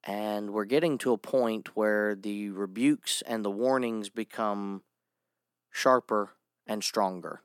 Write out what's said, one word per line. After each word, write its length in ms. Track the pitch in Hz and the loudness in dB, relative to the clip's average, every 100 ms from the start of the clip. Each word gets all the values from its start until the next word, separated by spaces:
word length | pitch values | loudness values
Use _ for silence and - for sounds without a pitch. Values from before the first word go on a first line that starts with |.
And 460 | - 101 107 104 104 | -6 -4 -2 -2 -2
we're 160 | 104 104 | -2 2
getting 320 | 139 165 135 | 2 2 0
to 160 | 131 | 2
a 40 | 113 | 0
point 600 | - 131 117 110 - - | 2 2 2 0 -4 0
where 360 | 107 107 104 | 2 4 2
the 360 | 101 104 104 104 | 0 -4 -4 -6
rebukes 720 | 98 101 95 135 151 - - - | -4 -6 2 2 2 -2 -6 -4
and 200 | 117 104 | -2 -2
the 60 | |
warnings 580 | 101 127 131 123 110 101 | 0 2 2 2 -4 -6
become 720 | 113 107 - 107 101 98 98 _ _ _ _ _ _ _ _ _ | -8 -8 -2 -2 0 -4 -8 _ _ _ _ _ _ _ _ _
sharper 640 | - 135 127 - 107 101 _ _ _ - | 0 4 4 4 0 0 _ _ _ -6
and 160 | 107 | -4
stronger. 580 | - - 98 92 82 80 | -2 0 0 -2 -10 -14